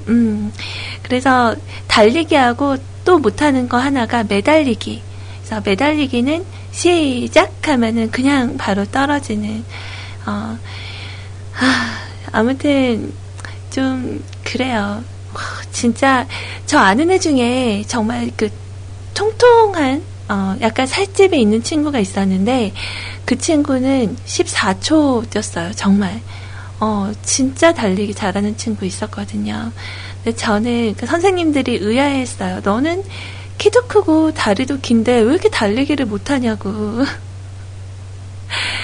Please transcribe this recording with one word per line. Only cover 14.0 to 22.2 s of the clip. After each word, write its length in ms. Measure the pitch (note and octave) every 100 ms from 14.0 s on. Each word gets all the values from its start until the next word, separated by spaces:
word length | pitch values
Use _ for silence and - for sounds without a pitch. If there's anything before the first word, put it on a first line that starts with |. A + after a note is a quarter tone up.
| B3 G#3 - - -
그래요. 580 | A#3 B3+ A3+ G3+ G#3 B3 - -
와, 80 | - - - -
진짜 520 | - A#3+ A3+ C4+ C4+ - - - - -
저 140 | D4
아는 320 | G3+ G#3 E4
애 80 | F#4+
중에 640 | E4+ C4+ A#3+ B3+ B3 G3+ G#3
정말 460 | A#3+ G#3+ A#3+ A#3 -
그 120 | G#3+ - - - - - -
통통한, 880 | - G#4 A4 B4 A#4 G#4+ F4+ C4+ C#4 - - -
어, 260 | G3+ F#3+ F#3+
약간 260 | A3 A3+ C4
살집이 500 | - G4 - G4 E4
있는 240 | G#3 A3
친구가 380 | A#3 D#4+ D4 C#4
있었는데 720 | F#3+ -